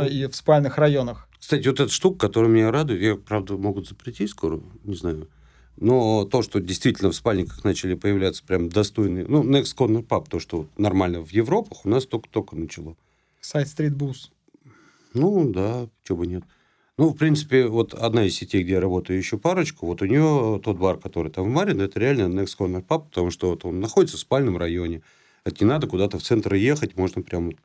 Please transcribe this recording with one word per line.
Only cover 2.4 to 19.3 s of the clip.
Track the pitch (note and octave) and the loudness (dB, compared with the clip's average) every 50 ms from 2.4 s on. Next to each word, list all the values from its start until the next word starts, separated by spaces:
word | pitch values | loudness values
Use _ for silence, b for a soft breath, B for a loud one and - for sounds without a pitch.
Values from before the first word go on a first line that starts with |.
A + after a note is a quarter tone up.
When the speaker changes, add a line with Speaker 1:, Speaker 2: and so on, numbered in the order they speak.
| A2+ A2+ | 4 6
Speaker 1:
меня | A2+ A2+ A2 A2 | 6 6 6 4
радует, | A#2 C#3+ D#3 D3 A2+ F2 | 2 2 0 0 0 0
ее, | G2 A2 G#2 F#2+ | 2 0 0 0
правда, | - - G#2+ G#2 F#2+ F#2+ G2+ F#2+ | -2 -4 -4 -2 -2 -2 -4 -4
могут | G2 G#2 F#2+ G2+ F#2+ - | -2 -2 -4 -4 -6 -10
запретить | - - - B2+ A#2 - G3 G#3 | -12 -16 -14 -12 -8 -6 -6 -6
скоро, | - - - E2+ D#2 D#2 D2+ E2 - - - | -6 -4 -4 -4 -4 -4 -8 -12 -20 -14 -10
не | G#2 G2 | -10 -8
знаю. | E2+ - F2 D#2+ D#2 D#2+ - _ _ - _ _ _ - _ _ - | -6 -4 -4 -4 -6 -8 -14 _ _ -20 _ _ _ -20 _ _ -2
Но | - G#2+ B2+ C3 A#2 A2 A2 G#2+ G2 | 2 4 4 4 4 4 2 2 2
то, | G2+ - B2+ | 2 0 0
что | G#2+ - - G#2+ | 0 0 -2 -4
действительно | F#2 F2 F#2 - - - - - G2 F#2+ | -2 -2 -2 0 0 0 2 2 2 0
в | D#2+ | 0
спальниках | - - A#2 G#2+ F#2+ F#2 - - - - | 0 -2 0 0 0 -2 -4 -6 -4 -2
начали | G#2 F#2 - - F#2+ F#2 | -2 -2 -2 -2 -4 -4
появляться | F2+ - G2+ G2+ G2 F#2+ F#2 F2 - - | -2 0 0 0 2 0 0 -2 -4 -6
прям | - F#2 F2+ E2+ E2+ | -2 -2 -2 -2 0
достойные... | F2 G#2 G#2+ G#2 - - G#2+ G2 F2 F#2 F2 - | 0 0 -2 0 0 -2 -2 -2 -2 -4 -4 0
Ну, | C3+ D3+ C#3 | 2 2 2
Next | A2 C#3 C#3 C3 - - - | 4 2 2 0 0 -2 0
Corner | C3 A#2 - A#2 A#2 | 0 2 2 0 0
Pub, | - A#2 F#2 D#2 - | -2 -2 -4 -2 -4
то, | - F2 | -8 -8
что | - - - E2 | -6 -6 -6 -6
вот | D#2 D2+ _ - | -6 -6 _ -2
нормально | G2+ G#2 F#2 F#2+ F#2+ F2+ F2 E2+ | 0 0 2 2 0 0 -2 -4
в | E2 D#2 | -6 -4
Европах, | F2 G#2+ A#2 A2+ E3 A3 A3 - - - - | 0 0 0 2 2 -2 -2 -4 -10 -8 -2
у | G2 | 0
нас | G#2+ C3 C3 | 0 0 0
только-только | - - A2+ - - - A2 G2 - - D#2 | -2 -4 -8 -6 -6 -6 -6 -6 -6 -6 -10
начало. | D#2+ D#2 - - D#2 D#2 E2 _ _ _ _ _ _ _ _ _ | -10 -10 -10 -12 -14 -14 -16 _ _ _ _ _ _ _ _ _
Speaker 2:
Сайт | - - - D3+ C#3+ D3 | -12 -6 -4 -2 -2 -2
Street | - - D#3 D3+ C#3+ | -4 -4 -2 -2 -2
Booze. | C#3 C#3+ C#3 C3 - - - _ _ _ _ _ _ _ b b b b b b b b b b | -2 -4 -6 -6 -10 -14 -20 _ _ _ _ _ _ _ b b b b b b b b b b
Speaker 1:
Ну, | A#2 D3 F#3+ G#3 F#3+ D#3+ B2+ | 0 2 2 4 2 2 2
да, | G2 F2+ F#2+ G#2+ A#2 B2 A#2+ A2+ _ _ - | 0 0 -2 -2 -2 -4 -8 -10 _ _ -8
че | - F#2+ E2+ | -6 -4 -4
бы | F2 F2 | -4 -4
нет. | F2+ F2+ F2 - _ _ _ _ _ _ _ _ _ - | -6 -8 -10 -12 _ _ _ _ _ _ _ _ _ 2
Ну, | D#3+ D#3+ | 2 2
в | D3+ | 2
принципе, | - D#3 D#3+ D3+ D3 D3+ - C3+ C3+ B2+ A#2 | 2 2 2 2 2 0 2 4 4 4 4
вот | A2 A2+ A2+ - - | 2 0 0 0 -2
одна | - A#2 A#2 A2 A#2 G#2+ | -4 -2 0 2 2 2
из | F#2 - | 2 0
сетей, | - F2+ F2 - G2+ F2+ | -2 -6 -2 0 0 0
где | F2 F#2+ | 2 0
я | F#2 | 0
работаю, | F2+ G2 F2+ F#2 F2+ - F#2 F#2+ | 0 0 0 -2 -2 -2 -2 -4
еще | F#2 - | -2 -4